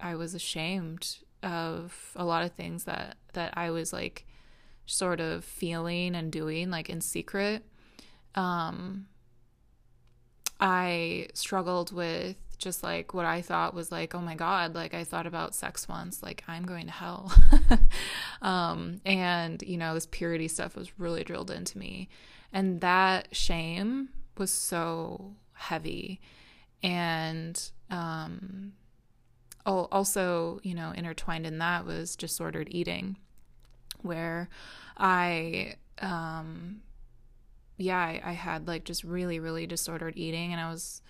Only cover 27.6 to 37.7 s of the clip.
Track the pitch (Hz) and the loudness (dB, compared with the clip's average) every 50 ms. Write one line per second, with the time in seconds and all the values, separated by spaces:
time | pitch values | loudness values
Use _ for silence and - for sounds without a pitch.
27.6 | - - - - - - 185 175 170 165 160 160 156 165 170 180 190 190 190 190 | -12 -12 -14 -16 -12 -10 -10 -8 -8 -8 -8 -10 -10 -12 -12 -14 -14 -14 -14 -14
28.6 | 196 202 196 - - - - - _ _ _ _ _ _ _ - - - - - | -16 -16 -18 -20 -20 -20 -20 -20 _ _ _ _ _ _ _ -20 -20 -20 -20 -10
29.6 | - 202 190 185 170 - - 196 196 196 - 202 185 180 175 170 165 170 170 - | -6 -4 -4 -2 -4 -2 -2 -2 -2 -2 -2 -2 -2 -2 -2 -2 -4 -6 -8 -10
30.6 | - 185 175 170 165 160 - - 170 165 160 - - - 165 160 165 160 160 160 | -10 -10 -10 -8 -10 -10 -10 -10 -10 -10 -8 -8 -6 -6 -6 -6 -8 -8 -8 -6
31.6 | 165 170 175 170 175 170 165 165 165 175 - - 175 160 - - 165 160 156 160 | -4 -4 -4 -4 -6 -8 -10 -10 -10 -10 -12 -12 -10 -10 -8 -8 -8 -8 -8 -8
32.6 | 151 - - 175 170 175 170 - 185 196 196 - - - - - - - - - | -10 -8 -6 -6 -6 -6 -6 -6 -8 -10 -12 -14 -18 -20 -20 -20 -20 -20 -20 -20
33.6 | - - - - - - - - - 180 170 165 165 165 165 170 180 - - - | -20 -20 -20 -20 -20 -20 -18 -12 -10 -8 -8 -6 -6 -6 -6 -6 -8 -10 -14 -18
34.6 | - - - - - - - - 196 190 185 180 180 175 170 165 165 165 170 185 | -20 -20 -20 -20 -20 -20 -6 0 2 2 2 2 2 0 -2 -4 -4 -6 -6 -6
35.6 | 190 - - - - - - - - 190 175 165 165 160 160 160 160 160 160 170 | -8 -8 -12 -16 -20 -20 -14 -12 -8 -8 -6 -6 -8 -8 -10 -10 -12 -12 -14 -14
36.6 | 170 175 208 214 - - - - - - - - - - - - - - - - | -14 -14 -16 -16 -18 -20 -20 -20 -20 -20 -20 -20 -20 -20 -20 -20 -20 -20 -20 -20
37.6 | - - | -20 -20